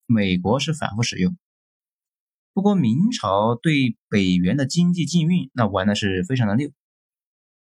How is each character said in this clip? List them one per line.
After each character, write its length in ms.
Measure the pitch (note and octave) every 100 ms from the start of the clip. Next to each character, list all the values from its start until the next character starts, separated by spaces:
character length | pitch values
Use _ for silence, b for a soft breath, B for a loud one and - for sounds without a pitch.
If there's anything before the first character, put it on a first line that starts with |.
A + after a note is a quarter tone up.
| -
美 320 | A2+ G2 F2+
国 220 | F#2 C3
是 140 | D3
反 220 | D3+ - G#2
复 80 |
使 140 | A#2+ -
用。 200 | F2+ - _ _ _ _ _ _ _ _ _ _ _
不 80 | -
过 140 | G3+ F#3+
明 360 | A#2+ B2+ A3
朝 440 | A3 G2+ G2 A2 A#2+
对 420 | E3 D3 B2+ - -
北 260 | G#2 F#2+
元 220 | F2+ F2+ C#3
的 80 | C#3
经 280 | E3+ F3
济 120 | E3+ C#3
禁 220 | E3+ D#3
运 220 | F3+ C3
那 140 | - G#2+
玩 200 | F#2+ G2
的 80 | G#2
是 280 | G2+ F#2
非 120 | F2+ C3
常 120 | G#2+
的 80 | G#2+
溜。 160 | C#3+ - _ _ _ _ _ _ _ _